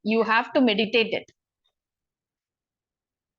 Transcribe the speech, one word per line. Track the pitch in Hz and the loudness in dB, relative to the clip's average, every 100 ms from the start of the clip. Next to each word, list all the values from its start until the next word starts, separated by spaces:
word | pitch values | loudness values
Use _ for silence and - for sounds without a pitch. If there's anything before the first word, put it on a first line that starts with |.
you | 208 226 | -4 -2
have | 220 226 247 | 0 0 0
to | 302 | 2
meditate | 247 208 214 - - - | 2 2 0 0 -2 -4
it. | - _ _ _ _ _ _ _ _ _ _ _ _ _ _ _ _ _ _ _ _ | -10 _ _ _ _ _ _ _ _ _ _ _ _ _ _ _ _ _ _ _ _